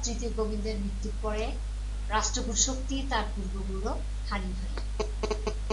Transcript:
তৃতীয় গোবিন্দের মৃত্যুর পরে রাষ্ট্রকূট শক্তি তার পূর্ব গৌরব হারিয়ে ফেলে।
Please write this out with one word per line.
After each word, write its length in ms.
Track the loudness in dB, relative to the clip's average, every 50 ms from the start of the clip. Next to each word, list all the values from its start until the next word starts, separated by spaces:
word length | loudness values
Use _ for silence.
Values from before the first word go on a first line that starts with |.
তৃতীয় 280 | -2 0 0 0 0 0
গোবিন্দের 480 | 0 0 0 0 0 0 0 0 0 0
মৃত্যুর 340 | 0 0 0 0 -2 -2 -2 0
পরে 300 | 0 0 0 0 0 0 -2 -2 -2 -2 -2 -2 -2 -2 -2 -2 0 2
রাষ্ট্রকূট 460 | 2 4 4 4 2 2 2 2 4
শক্তি 520 | 4 4 4 4 0 0 0 0 0 0 2
তার 140 | 2 2 2 2 -2
পূর্ব 280 | -2 -2 -2 -2 -2 -2 -2
গৌরব 320 | -2 0 0 0 -2 -2 -2 -2 -2 -4 -2 -2
হারিয়ে 220 | -2 -2 -2 -2
ফেলে। 520 | -2 -2 -2 -2 -2 -2 -2 -2 -2 -2 -2 -2 0 0 0 0 0 0 0 -2 -2 -2 0 0